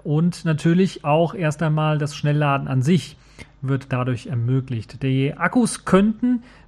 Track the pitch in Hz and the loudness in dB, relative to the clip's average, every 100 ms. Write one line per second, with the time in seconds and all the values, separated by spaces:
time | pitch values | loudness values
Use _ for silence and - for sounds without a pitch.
0 | 170 151 175 - 165 151 165 170 190 - | -2 0 0 0 -2 0 2 2 2 -2
1 | 151 151 170 - 156 151 160 156 156 151 | -2 2 0 0 -4 -2 0 0 0 0
2 | 147 - 147 147 147 139 147 131 127 180 | -2 -2 0 2 2 0 0 0 2 2
3 | - - - - - - 131 139 - 127 | 0 -16 -20 -20 -20 -12 -4 -4 -2 -4
4 | 123 120 - 120 117 131 127 117 - 123 | -2 -4 -4 -4 0 -2 -2 -8 -8 -6
5 | 135 131 139 - 175 254 226 - - 185 | -2 0 0 -2 0 2 0 -2 2 4
6 | 208 220 247 247 - - | 4 0 0 -2 -4 -20